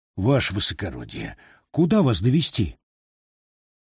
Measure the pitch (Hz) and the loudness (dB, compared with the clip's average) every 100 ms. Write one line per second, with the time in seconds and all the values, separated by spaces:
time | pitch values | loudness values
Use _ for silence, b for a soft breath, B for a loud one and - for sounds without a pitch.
0 | _ - 104 135 - 196 - - 98 64 | _ -2 0 2 0 -2 -4 -4 -8 -10
1 | - - - - b b b - 170 214 | -12 -10 -12 -14 b b b 0 2 4
2 | 143 95 117 151 - - 85 - _ _ | 4 2 2 2 2 -2 -4 -6 _ _
3 | _ _ _ _ _ _ _ _ | _ _ _ _ _ _ _ _